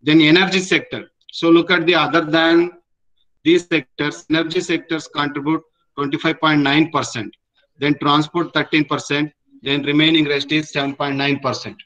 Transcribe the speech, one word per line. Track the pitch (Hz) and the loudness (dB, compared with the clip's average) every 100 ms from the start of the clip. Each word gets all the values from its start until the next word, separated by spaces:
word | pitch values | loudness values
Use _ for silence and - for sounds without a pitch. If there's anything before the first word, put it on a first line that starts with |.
Then | - 156 | 4 4
energy | 151 170 190 190 | 6 4 4 0
sector. | 180 165 - 123 98 _ _ | 0 -2 -2 -14 -14 _ _
So | - 170 | -4 4
look | 165 170 | 4 4
at | 175 165 | 0 2
the | 170 | 2
other | 143 156 | 2 0
than | 160 160 165 170 175 - _ _ _ _ _ _ | 0 0 2 2 0 -6 _ _ _ _ _ _
these | 151 175 170 | 0 0 2
sectors, | 160 135 - 147 143 - | -4 -4 -6 -6 -6 -4
energy | 160 165 175 | -2 -2 -4
sectors | 180 160 - 160 151 | -4 -6 -4 -8 -8
contribute | 151 143 143 143 156 - _ _ - | -6 -6 -4 -4 -6 -6 _ _ -8
twenty-five | 139 147 165 160 | -6 -2 -4 0
point | 156 151 | 0 2
nine | 139 147 156 | 2 2 2
percent, | - - 123 104 _ _ _ _ _ | -2 -4 -8 -10 _ _ _ _ _
then | 147 151 | -2 0
transport | 143 147 156 175 156 | 2 0 0 -4 -4
thirteen | 156 143 160 147 | -4 -2 -2 -2
percent, | 143 - 143 151 _ _ - | -4 -4 -4 -4 _ _ -14
then | 135 143 | -4 -4
remaining | 139 147 156 165 147 | 0 2 2 2 0
rest | 143 139 | -2 -2
is | 151 151 | -4 -4
seven | 147 139 139 | -4 -6 -4
point | 143 139 | -6 -2
nine | 139 139 | -2 -2
percent. | 135 120 107 - | -4 -6 -10 -16